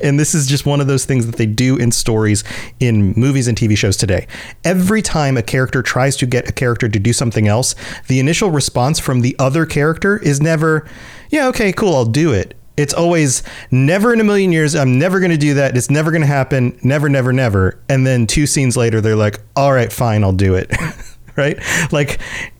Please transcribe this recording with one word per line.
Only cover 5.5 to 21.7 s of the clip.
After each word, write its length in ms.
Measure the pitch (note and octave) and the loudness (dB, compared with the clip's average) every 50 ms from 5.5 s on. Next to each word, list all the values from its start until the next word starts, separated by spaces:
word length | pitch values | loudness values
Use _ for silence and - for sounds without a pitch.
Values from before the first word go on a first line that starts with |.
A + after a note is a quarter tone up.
| - C3 C3 - - C3+ | 0 -2 0 0 -2 -2
tries 360 | A#2 - - C3 C3 C#3 C3+ | -2 -2 0 0 0 0 0
to 100 | - C3+ | 0 -2
get 240 | B2 B2+ A#2+ - - | 0 0 -2 -2 -4
a 20 | |
character 340 | - - C3+ A#2+ A#2 - C3 | -4 -2 -2 -2 0 0 -2
to 120 | A2+ G#2 G#2 | 0 0 0
do 160 | G2 A#2 A#2 | 0 0 0
something 340 | - C3+ A#2 - A2+ G#2+ G#2 | 0 -2 -2 0 0 2 2
else, 260 | G#2 A#2+ C3 - - - - - - - - - | 2 2 0 -2 -6 -8 -12 -14 -14 -14 -4 -2
the 120 | C3 C3 | 0 2
initial 300 | C3 C3+ - - A3+ F#3+ | 2 0 0 0 0 0
response 480 | D#3 C#3+ - - - B2+ B2 C#3 D#3+ - | 0 0 -2 -2 -2 0 0 0 0 -2
from 240 | - - C3 B2 | -2 0 0 0
the 120 | A#2 B2+ - - | 0 0 0 0
other 260 | C3 C3+ C3 E3 D#3+ | 0 0 0 0 -2
character 380 | D3+ - D3 C#3+ D#3+ D#3+ - | -2 0 0 0 0 0 0
is 400 | - G3 G3+ G#3+ - D3 C#3 C#3+ | 0 0 0 0 0 -2 0 2
never, 420 | D3+ E3 D#3+ D3+ D#3+ D#3+ D#3 D3+ - - - - - - - - - - | 2 0 2 2 2 0 0 0 -4 -8 -16 -20 -20 -20 -20 -20 -8 -4
"Yeah, 160 | D4 D#4 C4+ | -2 0 0
okay, 260 | C4 B3 - A3 G3 | 0 0 0 0 -2
cool, 220 | C3+ - A3 F#3+ D#3 | 0 0 0 2 2
I'll 100 | C3 A#2+ | 2 2
do 280 | A2+ A2 C#3+ E3 E3 | 0 0 2 2 2
it." 220 | A#2 F#2+ F2 - - - - - - | 2 0 -2 -4 -10 -18 -20 -8 -4
It's 160 | - D3 C#3+ | -4 -4 -2
always, 520 | - - E3+ E3+ F3 E3 D3+ C3+ A#2+ - - - - - - - | -2 0 0 2 2 2 2 0 0 -2 -6 -10 -14 -18 -6 -2
"Never 420 | B2+ B2+ C3+ C#3+ F3+ G3+ G#3 A#3+ | 0 2 2 2 2 2 2 2
in 80 | A#3 A3+ | 2 2
a 40 | G#3+ | 2
million 260 | G#3 G3+ G3 F#3+ F#3 | 2 2 2 2 2
years, 240 | E3 D#3+ D3+ D3 D#3+ | 2 2 2 0 0
I'm 240 | D#3 C3+ C3 B2 B2+ | 0 2 2 2 2
never 220 | D#3+ F#3+ F3+ F#3+ | 2 2 0 0
gonna 160 | F#3 F3+ E3 | 2 2 2
do 180 | D3 D3 D3 C#3 | 2 2 2 2
that. 220 | C#3+ C#3 C3 B2 | 2 0 2 0
It's 140 | B2 A#2+ - | -2 0 0
never 200 | C#3 D3+ D#3 E3 | 0 0 0 0
gonna 160 | D#3+ E3 D3 | 0 0 0
happen. 500 | C#3 C#3+ C3+ C3 - D3 C3 B2 B2+ - - | 2 2 0 0 0 0 0 0 -2 -2 -2
Never, 260 | - B2+ C#3 D3+ C#3+ D3 | -2 0 0 2 2 2
never, 240 | C#3 C3+ B2 B2+ | 2 2 2 2
never." 460 | B2+ C3+ C3 A2+ G#2 G2 F#2 F#2 - - - - | 0 2 0 2 2 2 2 0 0 -4 -4 0
And 160 | C#3 C3 C3 | 0 2 2
then 220 | C3 C3 A#2+ A2+ | 2 2 2 0
two 220 | G#2 - E3 D3 C3+ | 0 0 0 0 0
scenes 280 | - - C3+ B2+ A2+ | 0 0 0 0 0
later, 240 | B2+ A#2 A#2 A2+ A2 | 0 0 0 0 0
they're 140 | G#2 A2 A2 | 2 2 2
like, 240 | G#2+ G#2+ G#2 G#2 - - - - | 2 2 0 -2 -4 -14 -6 -2
"All 180 | C#3 C#3 C#3+ | 0 2 2
right, 200 | C3+ B2+ A#2 A#2 | 4 2 2 0
fine, 320 | - - B2+ A#2 G#2+ G#2+ G2+ | -2 -2 0 0 2 2 2
I'll 80 | F#2+ | 2
do 240 | F#2 F#2 G2 F#2+ F#2 | 2 2 2 2 2
it." 160 | F#2 - - - | 0 0 -2 -4
<laughs> 60 | - - D#3+ - - - - - - - - - | -4 -4 -6 -8 -12 -18 -20 -20 -20 -20 -10 -4
Right? 220 | - C#3 D3 F#3 - - - | -2 -2 -2 -2 -4 -6 -4